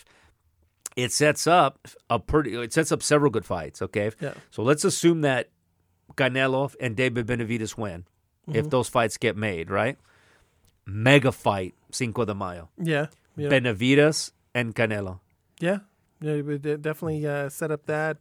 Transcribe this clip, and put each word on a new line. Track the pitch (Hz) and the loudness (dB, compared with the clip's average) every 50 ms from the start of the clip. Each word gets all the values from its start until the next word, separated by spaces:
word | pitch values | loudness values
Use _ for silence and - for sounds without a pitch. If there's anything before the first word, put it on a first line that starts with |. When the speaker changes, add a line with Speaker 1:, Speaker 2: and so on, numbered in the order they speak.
| _ _ _ _ _ _ _ _ _ _ _ _ _ _ _ _ - - - | _ _ _ _ _ _ _ _ _ _ _ _ _ _ _ _ -16 -8 -4
Speaker 1:
it | - 123 120 | -4 -2 -2
sets | - - 147 151 143 - - 156 | 0 2 2 2 2 2 2 4
up | 170 180 156 135 - _ - - - - _ - | 6 6 6 4 0 _ -14 -20 -20 -14 _ -2
a | 120 113 | -2 -2
pretty, | - - - 156 151 120 98 | 0 0 0 0 2 0 -2
it | 117 120 113 - | -6 -6 -2 0
sets | 156 160 - 165 | 0 0 2 0
up | 123 - | -2 2
several | - 151 151 143 143 | 2 4 4 4 4
good | 117 113 92 | 2 0 -2
fights. | - 98 87 80 69 - - - | -2 -4 -6 -6 -8 -8 -8 -8
Okay. | 92 - 107 101 110 - - | -4 -2 -2 -2 -2 -4 -6
Speaker 2:
Yeah. | - 143 - - - _ - | -8 -10 -10 -12 -18 _ -8
Speaker 1:
So | - 107 | -2 0
let's | 123 151 151 - | 2 2 2 2
assume | 196 - - - 170 170 160 151 | 0 0 4 4 4 4 4 2
that | 143 131 123 - - _ _ _ _ _ _ _ _ _ _ _ - - | 2 0 0 -2 -6 _ _ _ _ _ _ _ _ _ _ _ -10 -4
Canelo | - 139 127 127 131 131 135 131 131 139 135 - - | -2 0 0 2 2 0 2 2 0 -2 -2 -4 -6
and | 127 127 110 | -6 -4 -2
David | 104 127 127 117 123 117 | 0 0 0 0 -2 -2
Benavidez | 107 123 117 120 104 117 113 110 104 - | -2 -2 -4 -2 -4 -4 -4 -4 -6 -6
win, | - 110 101 85 87 90 - _ _ _ _ _ _ _ | -8 -8 -8 -8 -10 -14 -18 _ _ _ _ _ _ _
if | - 151 | -4 -2
Speaker 2:
Mm-hmm. | 147 151 151 | -2 0 0
Speaker 1:
those | 143 127 117 - | 0 0 0 0
fights | - 127 117 110 - | 0 0 0 0 -2
get | - - 113 95 | -2 -2 -2 -2
made, | 104 110 107 95 82 82 82 | -2 -2 -4 -4 -4 -4 -2
right? | 98 101 107 123 143 - _ _ _ _ _ _ _ _ _ _ _ _ _ _ _ _ _ | -2 0 0 -2 -4 -6 _ _ _ _ _ _ _ _ _ _ _ _ _ _ _ _ _
Mega | - 95 107 110 131 139 143 135 131 110 | -10 -4 0 4 6 6 6 6 4 0
fight, | - - 120 101 98 95 90 - _ _ _ | 0 0 0 0 0 -2 -6 -10 _ _ _
Cinco | - - 131 117 101 123 117 | -8 -6 -4 -4 -2 -2 -2
de | 101 104 | -2 -2
Mayo. | 98 98 92 90 87 82 - _ - | -4 -6 -8 -8 -10 -14 -16 _ -6
Speaker 2:
Yeah. | 180 165 156 143 151 156 - _ _ _ _ | -4 -2 -2 -2 -2 -4 -8 _ _ _ _
Yeah. | - 147 143 | -6 0 2
Speaker 1:
Benavidez | 139 135 123 123 113 95 120 127 139 143 147 156 151 - - - - _ _ _ - | 2 2 2 0 0 0 2 4 6 6 6 6 4 0 -4 -8 -10 _ _ _ -4
and | 123 123 113 104 | -4 -4 -2 -2
Canelo. | - 117 110 110 104 101 95 92 92 - _ _ _ _ _ _ - | 0 0 0 0 -2 -4 -6 -8 -12 -14 _ _ _ _ _ _ -6
Speaker 2:
Yeah. | 165 175 196 202 202 _ _ _ _ _ _ _ | -4 -2 -2 -4 -6 _ _ _ _ _ _ _
Yeah, | 160 151 151 147 143 | -6 -4 -4 -4 -4
we | 147 147 143 | -4 -6 -4
de-, | 139 151 147 | -4 -4 -4
definitely, | 151 147 156 156 - 170 165 156 151 151 | -4 -4 -6 -6 -4 -6 -6 -4 -4 -2
uh, | 147 143 143 143 139 | -2 -2 -4 -4 -6
set | 139 - 165 156 156 | -6 -6 -6 -4 -4
up | 147 _ | -4 _
that, | - 156 151 156 156 156 - | -4 -4 -2 -2 -2 -4 -6